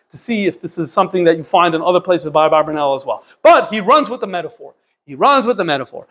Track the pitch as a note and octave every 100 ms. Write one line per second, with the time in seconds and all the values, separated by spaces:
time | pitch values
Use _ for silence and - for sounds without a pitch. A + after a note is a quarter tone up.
0 | _ - - A3+ F#3+ - E3 - D#3 -
1 | F#3 F#3 E3+ E3 D3+ F#3 F3 D#3+ E3 F3+
2 | F3+ E3+ D#3 D3+ D#3 D#3 D3+ D#3 C#3+ C3+
3 | C3 G#2+ _ _ D4+ E4 - G#3+ F#3+ D4+
4 | B3 A#3+ G#3+ F3+ D#3+ - C#3+ _ _ _
5 | - C3+ A3+ C#4 A3+ G#3 F3 C#3+ B2+ -
6 | -